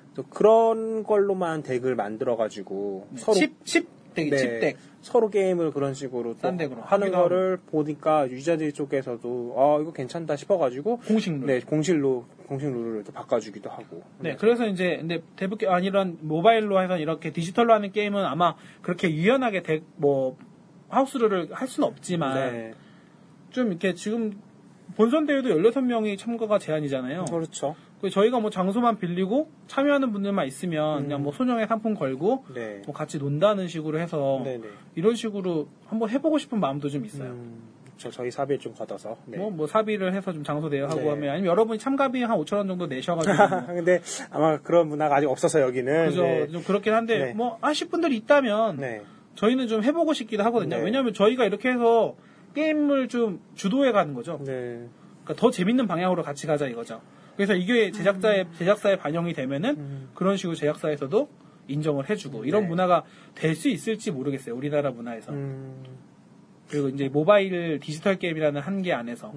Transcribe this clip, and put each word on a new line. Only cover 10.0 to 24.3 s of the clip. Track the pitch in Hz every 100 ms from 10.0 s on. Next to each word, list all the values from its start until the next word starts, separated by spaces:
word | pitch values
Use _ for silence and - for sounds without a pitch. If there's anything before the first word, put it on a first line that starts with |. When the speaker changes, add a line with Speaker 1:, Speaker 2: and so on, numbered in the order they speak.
| 127 170 160 147
Speaker 1:
싶어가지고 | - 190 139 123 147 240
Speaker 2:
공식 | - 214 196
룰. | 147 131
Speaker 1:
네, | 127
공식 | - 151 151 160
룰, | 139 127 117 - -
공식 | 139 147
룰을 | 120 117 110
또 | 101
바꿔주기도 | 147 113 120 110 101 -
하고. | - 113 85 - -
Speaker 2:
네, | 165
Speaker 1:
네. | 135
Speaker 2:
그래서 | 214 240 226
이제 | 180 185 151
근데 | 160 165 - -
데브게-, | 190 214 190
아니, | 180 190
이런 | 196 190 165
모바일로 | 156 156 202 226 214 190
해서 | 185 180
이렇게 | 151 160 165
디지털로 | 160 165 214 233
하는 | 220 202
게임은 | 208 208 202
아마 | 175 147 175 151 - -
그렇게 | - 175 185
유연하게 | 156 180 262 247 190
덱, | 170 156 165 -
뭐 | 143 139 131 127 - - - - -
하우스 | 233 262 269
룰을 | 220 190 156
할 | 185 262
수는 | - 254
없지만 | - - 175 135 131 131
Speaker 1:
네. | 117 113 113 - - - _ - - -
Speaker 2:
좀 | - 240
이렇게 | 170 190 175
지금 | 208 233 220